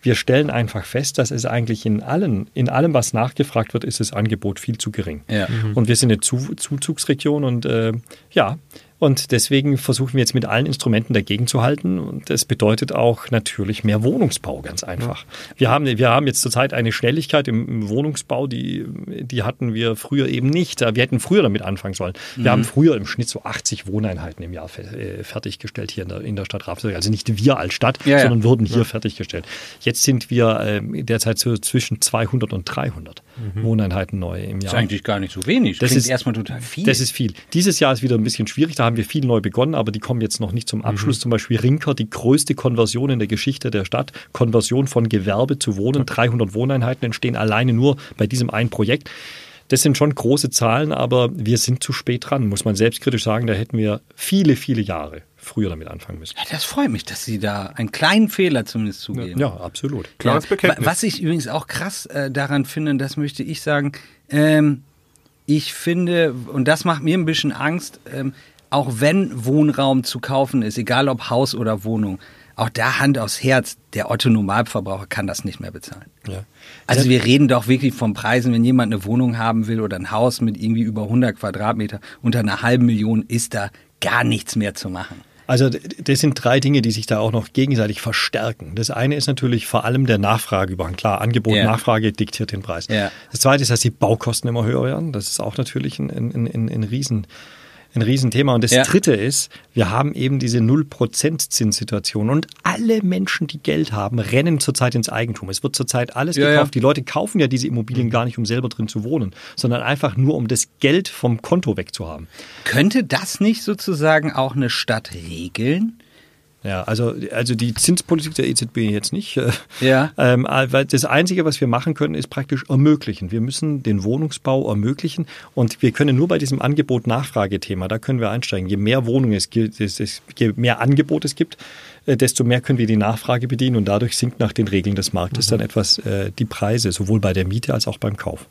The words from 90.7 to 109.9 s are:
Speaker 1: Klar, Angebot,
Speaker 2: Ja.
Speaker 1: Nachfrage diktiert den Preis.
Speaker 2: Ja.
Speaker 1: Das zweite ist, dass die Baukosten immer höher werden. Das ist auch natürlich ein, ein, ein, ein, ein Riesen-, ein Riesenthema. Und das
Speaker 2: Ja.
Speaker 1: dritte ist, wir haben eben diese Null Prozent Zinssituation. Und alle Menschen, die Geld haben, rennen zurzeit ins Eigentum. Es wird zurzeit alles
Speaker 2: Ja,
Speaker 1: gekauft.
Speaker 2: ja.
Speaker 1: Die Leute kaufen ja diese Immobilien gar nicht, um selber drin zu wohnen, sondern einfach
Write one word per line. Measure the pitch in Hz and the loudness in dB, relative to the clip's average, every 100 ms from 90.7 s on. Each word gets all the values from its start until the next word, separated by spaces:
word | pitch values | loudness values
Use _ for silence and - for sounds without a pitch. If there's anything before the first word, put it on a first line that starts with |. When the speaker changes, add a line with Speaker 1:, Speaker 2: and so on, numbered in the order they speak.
| 90 87 90 | -2 -6 -2
Speaker 1:
Klar, | 110 98 | -2 0
Angebot, | 107 117 110 107 | 0 0 2 4
Speaker 2:
Ja. | |
Speaker 1:
Nachfrage | 107 110 - 110 110 | 4 2 2 2 2
diktiert | 101 104 - 110 | 0 -4 -4 -6
den | 98 | -6
Preis. | 95 82 - | -6 -8 -2
Speaker 2:
Ja. | 107 101 - - | -2 -2 -6 -12
Speaker 1:
Das | - | 0
zweite | 135 139 | 4 4
ist, | 123 | 4
dass | 120 | 2
die | 120 | 2
Baukosten | - 104 113 - 117 123 | 2 2 2 0 -2 -2
immer | 117 110 | 0 0
höher | 127 | 0
werden. | 127 151 165 | 0 -2 -4
Das | 120 101 | -6 -6
ist | - | -6
auch | 104 110 | -6 -4
natürlich | 123 - 139 - | -4 -4 -6 -6
ein, | 139 | -6
ein, | - 117 - | -4 -4 -2
ein, | 117 | -4
ein, | - 110 | -2 -4
ein | - | -2
Riesen-, | 107 123 139 110 95 - - - - - _ 120 | -4 -4 -2 -4 -4 -16 -20 -20 -20 -20 _ -2
ein | |
Riesenthema. | 110 135 127 113 143 | 0 2 2 2 2
Und | 120 | 2
das | 110 | 4
Speaker 2:
Ja. | 123 | 4
Speaker 1:
dritte | 131 185 202 | 4 4 4
ist, | 110 113 139 - - _ | 2 2 -2 -6 -12 _
wir | - 98 | 0 0
haben | 110 143 | 2 -2
eben | 139 127 139 | 0 -2 0
diese | 127 120 | 0 2
Null | 113 143 143 | 4 2 0
Prozent | - 120 - 147 160 - | -2 -2 0 -2 -2 -4
Zinssituation. | - 110 101 107 104 90 110 107 | 0 0 0 -4 -4 -4 -2 0
Und | 143 160 - | 0 -4 -6
alle | - 185 226 220 | -4 -2 0 2
Menschen, | 196 185 190 - 156 | 2 0 -2 -2 -4
die | 156 | -4
Geld | - 151 156 | -2 0 0
haben, | 110 101 120 | -2 -2 -2
rennen | 98 120 165 151 | 0 2 2 0
zurzeit | - 135 123 | 0 0 0
ins | 123 110 | 0 -2
Eigentum. | - 117 104 95 | -4 -4 -6 -8
Es | 98 | -6
wird | 120 - | -4 -4
zurzeit | 131 127 120 - | -2 -2 -2 -2
alles | 147 156 | -2 2
Speaker 2:
Ja, | 143 | 4
Speaker 1:
gekauft. | 151 147 131 | 4 4 2
Speaker 2:
ja. | |
Speaker 1:
Die | |
Leute | 131 147 | 2 2
kaufen | 123 151 214 208 | -2 -4 -2 2
ja | 139 | 2
diese | 127 127 | 2 -2
Immobilien | 117 113 127 117 | -2 -2 -2 0
gar | 117 120 | 0 -2
nicht, | 117 | -2
um | 107 | -2
selber | 117 123 | -2 -4
drin | - 110 | -4 -4
zu | 113 | -4
wohnen, | 107 151 98 - - - | -2 -2 -2 -8 -16 -4
sondern | 127 120 | 0 0
einfach | 117 | 0